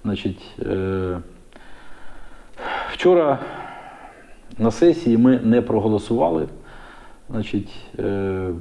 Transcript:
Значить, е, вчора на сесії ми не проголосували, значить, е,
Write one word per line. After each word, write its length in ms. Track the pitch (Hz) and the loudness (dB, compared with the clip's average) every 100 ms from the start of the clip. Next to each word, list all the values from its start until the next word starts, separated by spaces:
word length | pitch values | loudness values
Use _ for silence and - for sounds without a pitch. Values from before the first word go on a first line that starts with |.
Значить, 400 | 107 98 - 92 - - | -4 -2 -4 -6 -12 -8
е, 560 | - 95 95 95 92 90 85 - - - - - - - - - - - - - - - - | -4 -2 0 -2 -2 -4 -8 -16 -20 -20 -16 -14 -14 -10 -10 -10 -12 -14 -18 -12 -8 -8 -8
вчора 460 | - 180 175 151 139 - - - - - - - - - - - - | 0 4 6 4 0 -4 -12 -14 -16 -18 -20 -20 -20 -20 -20 -14 -2
на 120 | 113 | 0
сесії 480 | - 175 160 120 113 | 4 4 4 4 6
ми 220 | 127 123 | 6 6
не 180 | 110 120 | 4 4
проголосували, 840 | 117 110 107 104 - 117 107 80 73 - - - - - - - - | 4 2 2 0 0 2 2 2 -2 -8 -18 -20 -20 -20 -20 -18 -8
значить, 420 | 110 107 107 - - - - | -6 -2 -4 -4 -10 -14 -6
е, 520 | 101 98 98 95 92 85 | -2 -2 -2 -2 -4 -6